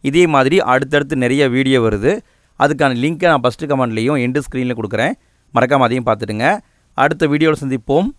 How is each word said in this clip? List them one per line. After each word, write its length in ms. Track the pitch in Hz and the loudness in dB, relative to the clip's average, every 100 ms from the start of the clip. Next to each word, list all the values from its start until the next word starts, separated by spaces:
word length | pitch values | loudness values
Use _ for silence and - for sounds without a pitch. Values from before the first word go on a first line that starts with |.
| 139 | 0
இதே 160 | 151 175 143 | 2 4 4
மாதிரி 240 | 131 185 - | 2 2 2
அடுத்தடுத்து 440 | 131 135 147 139 - | 0 0 -2 0 -2
நிறைய 240 | 123 139 139 123 | 0 2 2 2
வீடியோ 260 | 131 131 110 | 2 2 2
வருது. 260 | 104 117 214 - _ _ _ 143 | 0 -2 -2 -8 _ _ _ 0
அதுக்கான 340 | 143 143 120 139 | 2 0 0 -2
லிங்க்கை 240 | 165 175 | 0 2
நான் 140 | 147 123 | 2 0
ஃபஸ்ட்டு 260 | 117 156 | -4 -4
கமெண்ட்லேயும் 480 | 139 123 110 120 147 123 | -2 -2 -2 -2 -2 -2
எண்டு 160 | 135 135 | -4 -4
ஸ்க்ரீனில் 320 | 127 123 113 | -6 -6 -6
கொடுக்குறேன். 340 | 107 104 135 - _ _ _ 120 | -6 -2 -4 -4 _ _ _ 0
மறக்காம 300 | 123 139 123 | 2 2 2
அதையும் 220 | 127 120 | 0 -2
பார்த்துடுங்க. 360 | 107 110 107 131 202 _ _ _ - 143 | -2 -4 -2 -2 -2 _ _ _ -2 -2
அடுத்த 200 | 156 156 | 0 0
வீடியோவில் 300 | 147 160 151 139 | 2 0 0 -4
சந்திப்போம். 440 | 127 - 143 196 | -6 -2 0 0